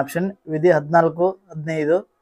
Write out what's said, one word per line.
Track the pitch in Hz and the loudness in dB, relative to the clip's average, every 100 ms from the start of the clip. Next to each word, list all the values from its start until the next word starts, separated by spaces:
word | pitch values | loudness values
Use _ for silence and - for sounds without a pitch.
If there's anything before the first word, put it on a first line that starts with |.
ಆಪ್ಷನ್ | 139 170 190 196 - | 2 -4 -6 -8 -8
ವಿಧಿ | 156 175 156 | 0 2 2
ಹದಿನಾಲ್ಕು | 147 170 165 160 180 190 _ | 2 2 2 2 -2 -2 _
ಹದಿನೈದು, | 160 151 156 151 175 208 _ | -12 -6 -2 0 0 -2 _